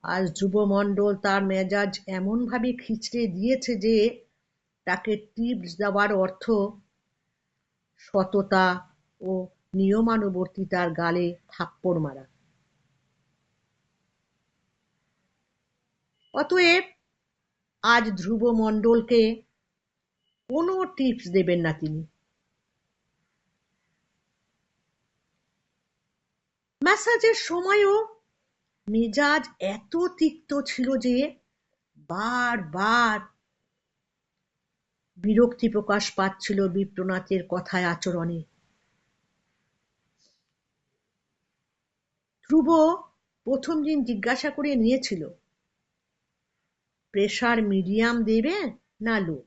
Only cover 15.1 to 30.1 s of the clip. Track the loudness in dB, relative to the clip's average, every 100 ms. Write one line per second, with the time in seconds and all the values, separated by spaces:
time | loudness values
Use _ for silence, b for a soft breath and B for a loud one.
15.1 | _ _ _ _ _ _ _ _ _ _
16.1 | _ _ -6 0 4 6 4 0 _ _
17.1 | _ _ _ _ _ _ _ 4 4 2
18.1 | -4 -4 0 2 2 0 2 4 4 4
19.1 | 4 4 0 _ _ _ _ _ _ _
20.1 | _ _ _ -6 -2 -2 -2 -4 -2 -2
21.1 | -2 0 0 2 0 0 -2 -6 -6 -10
22.1 | _ _ _ _ _ _ _ _ _ _
23.1 | _ _ _ _ _ _ _ _ _ _
24.1 | _ _ _ _ _ _ _ _ _ _
25.1 | _ _ _ _ _ _ _ _ _ _
26.1 | _ _ _ _ _ _ _ 2 2 2
27.1 | 2 2 2 -2 -4 2 4 4 4 0
28.1 | -12 _ _ _ _ _ _ -4 -2 0
29.1 | 0 2 2 -2 _ -8 -8 -6 -4 -4